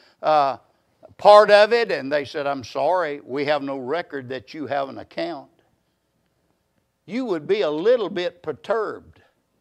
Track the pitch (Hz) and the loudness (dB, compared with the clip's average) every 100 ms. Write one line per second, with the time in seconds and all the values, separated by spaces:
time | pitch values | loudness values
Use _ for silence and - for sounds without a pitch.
0 | _ _ 151 151 139 120 _ _ _ _ | _ _ 0 2 2 -2 _ _ _ _
1 | - - 196 208 208 208 214 233 214 151 | -20 2 8 8 8 6 6 2 0 -4
2 | 135 147 131 156 139 139 110 139 143 180 | -2 -4 -4 -6 -6 -6 -8 -4 0 0
3 | 156 147 - 135 143 147 139 135 127 165 | -2 -8 -8 -6 -2 -2 -2 -8 -6 -6
4 | 170 139 123 131 - 156 123 139 135 113 | -6 -12 -10 -12 -12 -12 -6 -4 -6 -10
5 | 101 - - 143 - _ _ _ _ _ | -14 -10 -10 -10 -16 _ _ _ _ _
6 | _ _ _ _ _ _ _ _ _ _ | _ _ _ _ _ _ _ _ _ _
7 | - 226 247 165 151 208 165 151 208 247 | -10 -8 -4 -6 -2 0 0 0 2 2
8 | 180 190 175 - 156 139 - 226 185 104 | 0 -4 -6 -6 -10 -10 -4 -4 -4 -10
9 | - _ _ _ _ _ | -18 _ _ _ _ _